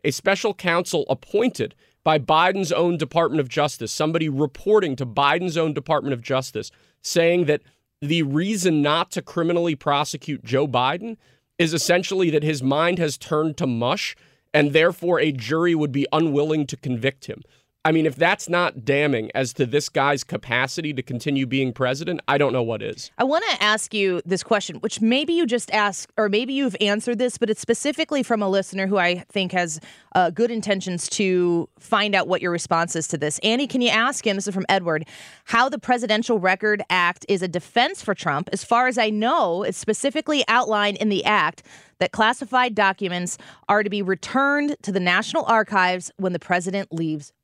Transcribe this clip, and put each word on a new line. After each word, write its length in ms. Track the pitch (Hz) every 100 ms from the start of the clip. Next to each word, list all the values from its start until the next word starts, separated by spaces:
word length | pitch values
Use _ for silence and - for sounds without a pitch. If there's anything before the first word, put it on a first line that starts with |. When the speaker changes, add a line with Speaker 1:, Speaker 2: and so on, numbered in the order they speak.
Speaker 1:
a 80 | 156
special 420 | - 190 196 214
counsel 520 | 196 180 170 180 165 -
appointed 640 | 123 - 202 240 - 113 _ _ _
by 140 | 160 156
Biden's 540 | 127 156 175 196 175
own 260 | 160 175 170
Department 420 | 156 165 165 156
of 100 | 131
Justice, 420 | - 147 - 113
somebody 380 | - 156 165 160
reporting 640 | 135 147 - 196 214 180 127
to 100 | 127
Biden's 520 | 113 143 165 185 160
own 160 | 160
Department 400 | 143 135 151 143
of 80 | 123
Justice, 500 | 117 131 131 110 - _ _ _
saying 440 | - 175 165 175 151
that 160 | 151 _ _ _ _
the 220 | 143 170
reason 580 | 143 147 196 220 180 156
not 300 | 147 160 175
to 100 | 190
criminally 540 | - 175 165 175 170 147
prosecute 680 | 151 143 151 135 - 143
Joe 240 | 110 131 147
Biden 500 | 123 127 156 226 220 _ _ _ -
is 140 | 170
essentially 580 | 165 - 180 175 190 175
that 100 | 151
his 220 | 151 147
mind 340 | 131 139 170 180
has 200 | 160 -
turned 400 | - 151 160 147
to 100 | 151
mush, 480 | 117 120 185 - - _ _ _
and 200 | 151 147
therefore 460 | 156 170 170 170 165
a 120 | 156
jury 440 | 135 110 160 175 160
would 160 | 147
be 160 | 131 139
unwilling 540 | 156 165 143 151 156 139
to 100 | 131
convict 480 | 143 120 131 - -
him. 180 | - - _ _ _
I 80 | 156
mean, 140 | 160 156
if 100 | 131
that's 320 | 165 202 -
not 380 | 175 175 131 113
damning 460 | 139 147 123 110
as 200 | - 127
to 120 | - 123
this 240 | 143 -
guy's 340 | 151 139 143
capacity 680 | - - - 120 131 - 156
to 80 | 131
continue 460 | - 123 147 139 131
being 260 | 135 131
president, 460 | 113 127 135 170 180 -
I 100 | 143
don't 160 | 143
know 80 | 127
what 220 | 117 107
is. 260 | 107 - - -
Speaker 2:
I 60 |
wanna 240 | 262 311 440 285
ask 320 | 214 214 -
you 300 | 220 190 180
this 200 | 170 185
question, 320 | - 208 - 151
which 200 | 220 -
maybe 320 | 220 254 311
you 140 | 339 294
just 240 | 233 -
asked, 400 | 214 208 185 - -
or 140 | 214
maybe 240 | 208 254
you've 220 | 269 269 185
answered 380 | 202 208 240 226
this, 220 | 247 -
but 100 | 214
it's 100 | 214
specifically 600 | - 233 285 302 320 294
from 220 | - 226
a 40 | 196
listener 360 | 196 190 190 190
who 140 | 196
I 260 | 175 180 -
think 200 | 208 180
has, 260 | 185 175 156 - - _
uh, 160 | 185 175
good 220 | 170 233
intentions 580 | 226 214 196 185 175 -
to 580 | - 196 180 175 170 - _
find 340 | - 214 208
out 140 | 196 165
what 120 | 180
your 120 | 180
response 440 | 170 - 165 170 165
is 120 | 160
to 100 | 160
this. 220 | 151 -
Annie, 260 | 208 240 277
can 160 | 254
you 80 | 240
ask 380 | 220 240 277 226
him, 80 | 196
this 120 | 202
is 60 |
from 140 | 190 -
Edward, 380 | 196 170 156 160 - - - -
how 220 | 233 254
the 120 | 240
Presidential 580 | - 247 226 214 240 226
Record 460 | 185 190 214 208 -
Act 340 | 180 175 180 -
is 140 | 196
a 60 | 185
defense 560 | 175 - 233 277 381
for 100 | -
Trump? 340 | 185 170 139 -
As 100 | -
far 220 | - 233 254
as 100 | 240
I 100 | 220
know, 540 | 214 226 330 202 175
it's 160 | - 190
specifically 640 | - 214 277 311 311 294 -
outlined 500 | 233 220 214 208 202
in 120 | 214
the 160 | 196 -
act 380 | 208 160 - - - _ _
that 140 | 185
classified 640 | - 220 254 233 254 247 208
documents 640 | 196 190 190 180 175 - - - -
are 140 | 208
to 80 | 202
be 140 | 202
returned 720 | 185 190 - 262 277 285 294 285
to 80 | -
the 80 | 185
National 460 | 180 185 226 320 -
Archives 640 | 226 202 208 180 180 - -
when 140 | 185
the 80 | 175
president 540 | - 180 180 196 190
leaves 400 | 165 165 156 139 _